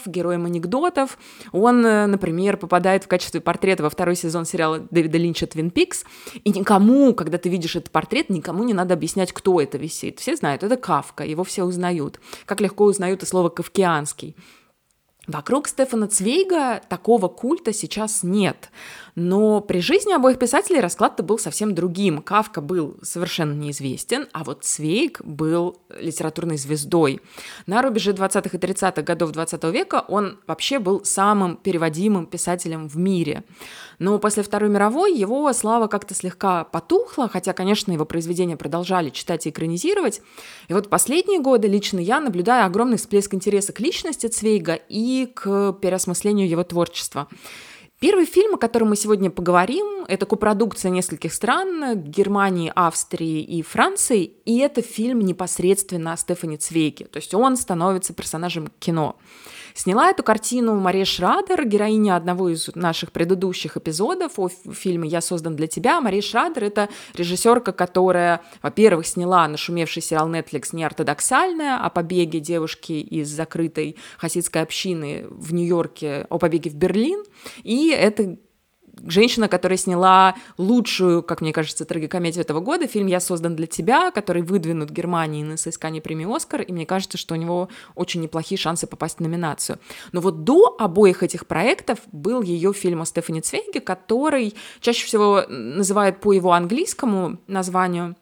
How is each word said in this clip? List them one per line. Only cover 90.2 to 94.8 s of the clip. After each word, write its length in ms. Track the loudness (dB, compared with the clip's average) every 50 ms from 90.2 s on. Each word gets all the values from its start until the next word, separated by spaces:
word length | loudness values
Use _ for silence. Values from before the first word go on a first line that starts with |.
вот 240 | 0 0 -2 0 2
до 320 | 4 6 8 8 6 6 2
обоих 440 | -2 0 6 6 8 8 6 4 0
этих 240 | -2 -2 -6 -6
проектов 540 | -4 -2 0 2 2 0 0 -2 -4 -4 -6 -6 -12 -14
был 300 | -8 -4 -2 -2 -2 -2
ее 320 | -2 -2 0 0 0 0
фильм 260 | 0 -2 -2 -2 -2
о 60 | -4
Стефане 340 | -4 -4 -4 -4 -4 -6 -6
Цвейге, 400 | -4 -4 -4 -6 -6 -6 -6 -6
который 720 | -4 -4 -6 -6 -4 -2 0 0 2 2 2 2 0 -2 -4 -8 -14 -20 -18 -4